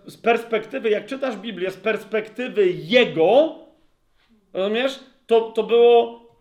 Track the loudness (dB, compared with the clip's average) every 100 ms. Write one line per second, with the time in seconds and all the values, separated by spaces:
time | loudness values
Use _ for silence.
0 | -20 -6 -2 -2 -2 -6 -6 -6 -2 -2
1 | -4 -8 -8 -8 -10 -8 -8 -6 -4 -4
2 | -4 -8 -6 -8 -6 0 0 0 0 2
3 | 2 2 4 4 2 -2 -20 _ _ _
4 | _ _ _ _ _ -6 -4 -4 -4 -8
5 | -18 _ 0 0 0 -4 0 4 6 6
6 | 2 -4 _ _